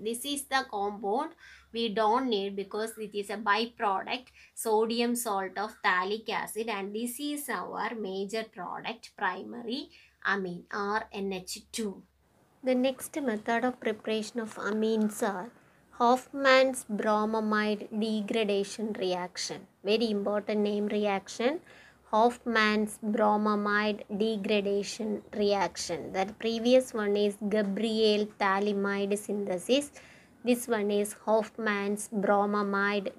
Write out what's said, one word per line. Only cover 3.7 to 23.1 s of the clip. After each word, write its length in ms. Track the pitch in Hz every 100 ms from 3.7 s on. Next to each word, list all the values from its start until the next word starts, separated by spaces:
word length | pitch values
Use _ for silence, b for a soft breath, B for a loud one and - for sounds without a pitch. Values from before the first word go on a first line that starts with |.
| - 214 190 - 254 - B B
sodium 600 | - 226 220 226 233 240 240
salt 420 | 226 196 190 196
of 160 | 214 -
phthalic 460 | 202 185 190 214 214
acid, 400 | 185 180 214 226
and 240 | 196 196
this 260 | 214 240 262
is 300 | 294 294 269
our 460 | 196 180 180 214 226
major 440 | 190 190 196 220
product, 680 | 220 202 180 - - - - -
primary 720 | 196 190 208 233 233 277 349 b b b
amine, 420 | - 196 180 175 -
R 360 | 214 202 214 -
N 220 | 208 196
H 300 | 185 185 214 -
two. 320 | - 214 - - _ _ _ _ _
The 120 | 262 254
next 440 | 262 262 - 320
method 460 | 269 214 233 233 254
of 140 | 247
preparation 600 | - 214 226 220 214 240
of 160 | 220 -
amines 680 | 202 214 220 220 214 -
are 260 | 214 190 233 b b b _ -
Hofmann's 840 | 240 254 - 277 269 262 262 254 -
bromamide 1000 | 202 220 214 214 220 214 214 214 208 -
degradation 1000 | 214 220 220 196 233 208 202 196 - 214
reaction. 760 | 208 185 180 180 - - 151 - _
Very 260 | 196 220 226
important 520 | 208 202 208 202 214
name 260 | 208 208 208
reaction. 720 | 208 208 196 - - 240 339 B B B B -
Hofmann's 840 | 214 240 240 247 226 214 214 214 -
bromamide 1000 | 214